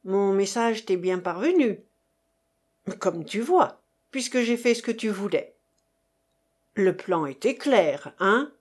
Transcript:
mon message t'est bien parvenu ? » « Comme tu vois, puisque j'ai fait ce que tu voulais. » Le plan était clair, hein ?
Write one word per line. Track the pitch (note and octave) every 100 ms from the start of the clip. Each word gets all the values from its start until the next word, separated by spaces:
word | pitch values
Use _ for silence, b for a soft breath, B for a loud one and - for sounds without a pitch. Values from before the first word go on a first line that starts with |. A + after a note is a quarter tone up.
mon | F#3+ G3 G3+
message | G3 G3 A#3+ A#3 A3 -
t'est | F#3
bien | F#3 F#3
parvenu ? » « | F3+ E3+ C#4+ F4+ B3 F3+ _ _ _ _ _ _ _ _ _ _ - -
Comme | F#3+ E3+
tu | D3+ G3+
vois, | A#3 F4+ - - _ _ _
puisque | C4+ A#3+ B3+
j'ai | A#3 A#3
fait | A#3+
ce | A#3
que | A#3+
tu | A3+ A3
voulais. » | F#3+ G3 D#3 - _ _ _ _ _ _ _ _ _ _ _ _
Le | - F#3 F#3
plan | - E3+ D3
était | C3+ A#3+ C4+
clair, | D4 A#3 D#3+ C#3 - -
hein ? | F#3+ A3+ D4 _